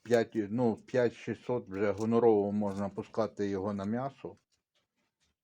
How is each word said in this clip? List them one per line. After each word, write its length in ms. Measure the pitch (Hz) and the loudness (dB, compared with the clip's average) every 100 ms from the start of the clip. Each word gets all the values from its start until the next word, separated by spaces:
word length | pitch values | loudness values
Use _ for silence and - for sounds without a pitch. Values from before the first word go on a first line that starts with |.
п'ять, 300 | - 117 110 | 0 2 2
ну, 420 | 113 101 113 120 104 | -2 -4 0 0 0
п'ять 380 | - 127 120 | -2 0 0
шістсот 540 | - - 107 - 123 101 | -2 -8 -8 -4 -6 -6
вже 240 | 95 104 | -2 -2
гонорово 600 | 98 113 117 120 104 101 | 0 0 4 6 6 4
можна 360 | 104 104 98 98 | 0 -2 -2 -6
пускати 600 | 104 104 - 104 - 101 | -6 -8 -4 -4 -2 -4
його 240 | 98 101 | -2 -4
на 120 | 101 | -4
м'ясо. 520 | 98 117 135 - - 90 _ _ _ _ _ _ _ _ _ _ | -4 -4 -6 -10 -16 -16 _ _ _ _ _ _ _ _ _ _